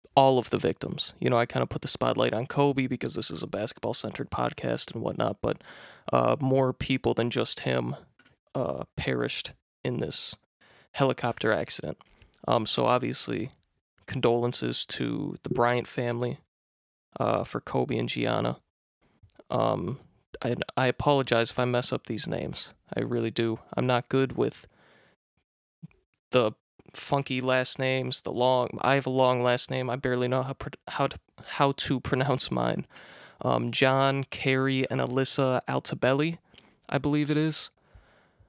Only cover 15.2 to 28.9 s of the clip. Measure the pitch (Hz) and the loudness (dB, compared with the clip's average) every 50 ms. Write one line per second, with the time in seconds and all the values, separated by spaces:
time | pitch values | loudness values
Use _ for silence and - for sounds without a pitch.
15.2 | - - 50 - - - - 123 120 120 123 123 - - - - 123 120 120 117 | -4 -6 -8 -8 -8 -4 0 2 4 4 2 0 -2 -4 -4 -4 -2 -2 -2 -2
16.2 | 123 123 127 - _ _ _ _ _ _ _ _ _ _ _ _ _ _ _ - | -4 -4 -6 -8 _ _ _ _ _ _ _ _ _ _ _ _ _ _ _ -2
17.2 | 127 110 110 107 - - - 120 - - - 131 123 123 127 117 120 117 - 123 | 0 0 2 0 0 -2 -6 -8 -8 -4 -2 -2 0 0 0 -2 -2 -2 -2 -2
18.2 | 117 113 113 107 113 117 123 - _ _ _ _ _ _ _ _ _ _ _ _ | -2 0 0 0 0 -2 -4 -6 _ _ _ _ _ _ _ _ _ _ _ _
19.2 | - - _ - - _ - 117 110 110 107 101 90 92 127 - - - _ _ | -20 -20 _ -20 -8 _ 0 0 2 2 0 0 -2 -6 -6 -8 -12 -18 _ _
20.2 | _ _ - - - 120 120 - - - - - 131 127 123 - - 147 147 139 | _ _ -14 -6 -4 -4 -2 -2 -4 -4 -2 0 0 0 0 0 2 2 2 2
21.2 | 131 - 120 113 117 113 - - 123 123 120 123 123 - - 120 - - 117 107 | 2 2 2 2 2 0 0 0 0 0 0 0 0 0 -2 -4 -4 -6 -6 -6
22.2 | - - 104 92 - - - - - - - _ _ _ - - 113 117 120 120 | -4 -4 -4 -4 -4 -6 -6 -8 -10 -12 -14 _ _ _ -4 -4 -2 -2 -2 -2
23.2 | 113 113 113 - 117 113 113 113 - - - - 127 127 127 120 120 - - 135 | -2 -2 0 0 0 0 -2 -4 -8 -6 -4 -2 0 2 2 0 0 0 2 2
24.2 | 135 127 120 113 117 117 - - - - _ _ _ _ _ _ _ _ _ _ | 2 2 2 0 0 0 0 -4 -14 -20 _ _ _ _ _ _ _ _ _ _
25.2 | _ _ _ _ _ _ _ _ _ _ _ _ - - - _ _ _ _ _ | _ _ _ _ _ _ _ _ _ _ _ _ -20 -20 -20 _ _ _ _ _
26.2 | _ _ - 123 120 107 123 - _ _ _ - _ - - - - - - 139 | _ _ 2 2 4 2 0 -4 _ _ _ -20 _ -20 -16 -14 -6 -2 -2 -2
27.2 | 135 - 131 127 123 131 127 127 127 - - - 135 131 131 131 127 127 127 - | -2 -2 -4 -2 0 0 2 2 0 0 -2 -2 0 0 0 0 0 -2 -2 -2
28.2 | - - - 107 123 127 131 127 123 - - - - - | -2 -4 0 2 4 4 4 4 2 -2 -2 -2 2 2